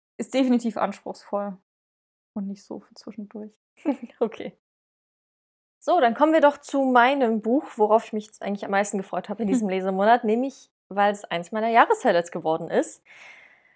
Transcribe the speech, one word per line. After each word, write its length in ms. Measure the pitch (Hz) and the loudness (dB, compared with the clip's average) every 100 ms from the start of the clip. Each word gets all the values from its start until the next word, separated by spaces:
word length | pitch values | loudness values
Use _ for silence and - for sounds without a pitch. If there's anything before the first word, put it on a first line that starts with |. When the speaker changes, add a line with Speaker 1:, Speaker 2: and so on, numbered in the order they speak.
| _ - | _ -12
Speaker 1:
Ist 180 | 220 | -4
definitiv 420 | 254 254 240 233 - | 0 2 2 0 -4
anspruchsvoll 800 | 196 196 - - - 202 202 190 _ _ _ _ _ _ _ | -6 -6 -14 -14 -8 -6 -6 -10 _ _ _ _ _ _ _
und 140 | 214 196 | -10 -10
nicht 160 | 196 | -12
so 160 | - 214 | -14 -16
für 140 | - | -16
zwischendurch. 580 | - - 214 208 220 214 _ _ _ | -20 -18 -16 -14 -14 -18 _ _ _
Speaker 2:
<laughs> 420 | 330 247 233 - | -6 -6 -8 -6
Okay. 380 | 226 - - - _ _ _ _ _ _ _ _ _ _ _ _ | -6 -6 -14 -16 _ _ _ _ _ _ _ _ _ _ _ _
So, 220 | - 349 | 0 2
dann 140 | 240 | 2
kommen 180 | 220 311 | 4 2
wir 80 | 320 | 6
doch 180 | 285 285 | 4 2
zu 240 | - 277 | -4 -2
meinem 580 | 262 247 240 285 240 220 | 2 4 4 4 0 0
Buch, 240 | 220 262 - - | 0 -2 -2 0
worauf 300 | 214 220 - | 2 2 0
ich 60 | |
mich 140 | 214 208 | -8 -10
jetzt 160 | - | -10
eigentlich 220 | 196 202 | -8 -8
am 60 | - | -2
meisten 260 | 196 202 202 | -2 -2 -4
gefreut 300 | - 170 - | -6 -8 -8
habe 140 | 202 | -4
in 60 | 208 | 0
Speaker 1:
Hm. 40 | |
Speaker 2:
diesem 140 | 247 208 | 0 0
Lesemonat, 560 | 190 190 190 208 240 | -2 -2 2 4 4
nämlich, 460 | 214 226 269 - - _ - | 2 -2 -2 -8 -20 _ -8
weil 240 | 190 202 | 0 0
es 120 | 208 | 0
eins 260 | - 170 170 | -6 -8 -6
meiner 180 | 220 226 | -4 2
Jahreshighlights 600 | 233 277 - 240 175 170 | 4 4 4 2 2 0
geworden 380 | 175 160 160 160 | -4 -2 -2 -2
ist. 340 | 202 330 - _ - - - - _ _ | -2 -2 -6 _ -20 -20 -20 -20 _ _